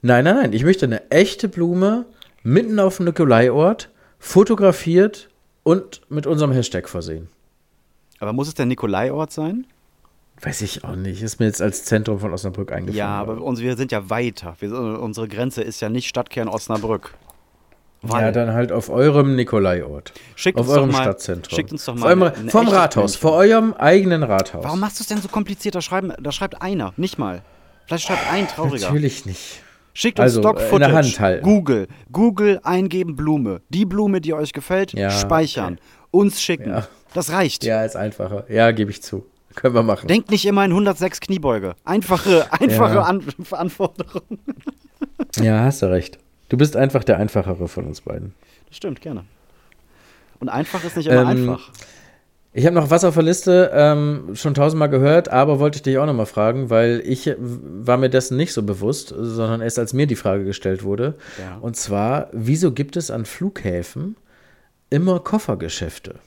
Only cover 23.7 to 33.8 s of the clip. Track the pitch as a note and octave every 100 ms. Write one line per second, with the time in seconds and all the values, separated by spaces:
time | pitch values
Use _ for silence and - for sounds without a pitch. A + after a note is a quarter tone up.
23.7 | - C#3+ F#3 F#3 E3+ C3+ A2+ G2 E2+ C#3
24.7 | E3 G#3 - G#3+ G#3+ G3 - G#3 G3+ G#3
25.7 | F#3 D#3+ F#3+ F#3+ - C3 C#3 G3 - F#3+
26.7 | G3 G2+ F#2+ F3+ - A2+ F2+ - _ _
27.7 | _ _ E3+ - F#3 - F3 F#3+ - D#3
28.7 | C3+ F#2+ D3 D3 - G2 F#2 - - -
29.7 | _ _ - A#3 A3+ G3+ A#2 G#2+ - A2
30.7 | G#2 C#3 D#3+ C#3 G#2 G2+ F#2 E3+ G#3 D#3
31.7 | A#2+ F#2+ - - C#3+ A#3 G3 G#3 F#3+ -
32.7 | F3+ F#3+ F3 E3+ C#3 D3+ D3+ A#2 F2+ _
33.7 | D#3